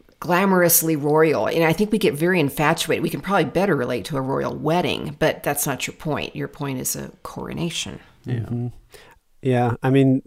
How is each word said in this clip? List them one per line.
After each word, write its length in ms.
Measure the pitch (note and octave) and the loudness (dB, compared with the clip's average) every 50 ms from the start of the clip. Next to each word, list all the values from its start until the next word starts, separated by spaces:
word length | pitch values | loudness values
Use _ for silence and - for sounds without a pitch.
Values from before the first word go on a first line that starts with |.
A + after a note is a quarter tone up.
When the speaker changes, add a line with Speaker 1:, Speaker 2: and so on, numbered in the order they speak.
| _ _ _ - | _ _ _ -10
Speaker 1:
glamorously 720 | - D3 F3+ F3 G3 F#3+ F#3+ F3+ F3 E3 E3+ - D#3+ D#3+ D#3+ | -4 0 2 2 4 4 4 6 4 4 4 2 2 0 0
royal. 500 | C#3 C#3+ D3 D3+ D#3 D#3+ D#3+ C3+ G#2 G2+ G2+ | 0 2 2 4 6 6 4 4 2 0 0
And 160 | - E3 E3 | 2 2 2
I 80 | D#3+ D#3+ | 2 4
think 180 | E3+ G#3+ G#3+ | 2 0 0
we 60 | A3+ | 2
get 160 | G#3 G3+ D3+ C#3+ | 2 2 2 2
very 260 | C#3+ E3 F3+ F#3+ F3 | 2 0 2 2 2
infatuated. 640 | C#3+ C3+ - - D3+ D3 E3 - - D3+ B2+ - D3+ | 2 0 0 0 2 2 2 0 0 -2 -2 0 -2
We 60 | E3 | -4
can 100 | - C#3+ | -4 -6
probably 260 | - F3+ G3+ F#3 D#3 | -4 0 2 2 2
better 300 | B2 C3 E3 G3 G3+ D3+ | 2 0 0 0 2 0
relate 300 | C#3 B2 B2+ B2 A#2+ - | 0 0 -2 -4 -4 -6
to 100 | - D#3 | -6 -6
a 60 | C3+ | -4
royal 340 | C3 C3 C#3 C#3 C3+ B2+ B2+ | -4 -2 -2 -2 -4 -4 -4
wedding, 640 | C3+ C#3 D3+ E3 F3+ D#3+ B2 D#2 A1 - D3 C#3+ - | -4 -2 0 0 0 0 0 -2 -4 -6 -8 -4 -2
but 240 | D#3 D#3 - - - | 0 0 0 -2 -4
that's 240 | D3+ C#3+ - - | -4 -4 -2 -2
not 200 | D3+ C3 B2+ - | -4 -4 -4 -6
your 80 | - - | -8 -8
point. 400 | - - D#3 C#3 G2 C#2+ - - | -8 -6 -4 -4 -4 -6 -8 -8
Your 100 | D3 C#3 | -8 -10
point 320 | C#3+ - - C#3+ C#3 C3 C3 | -10 -8 -8 -6 -6 -6 -6
is 160 | C3 - - | -6 -6 -6
a 140 | C#3+ C#3 - - - - | -6 -8 -12 -14 -16 -16
coronation. 760 | - - - B2 - C3+ C#3+ E3 E3+ E3 - - - - - - - _ _ - | -14 -12 -10 -10 -8 -6 -6 -6 -4 -4 -6 -8 -10 -12 -16 -18 -20 _ _ -8
Speaker 2:
Yeah. 120 | A#2+ B2 A2+ | -6 -4 -4
Speaker 3:
Mm-hmm. 260 | G#2 - A#2+ A#2+ A#2+ A#2+ - - - _ - - - - - _ _ _ _ - | -4 -4 -4 -4 -6 -6 -8 -12 -20 _ -20 -20 -20 -20 -20 _ _ _ _ -6
Yeah, 320 | - C3 B2+ A#2+ B2 A#2 B2 - | -2 0 2 2 2 0 -2 0
I 80 | - C3 | 0 4
mean, 320 | C3 C#3 C3+ C3+ C3 C3+ - | 4 6 6 6 4 2 0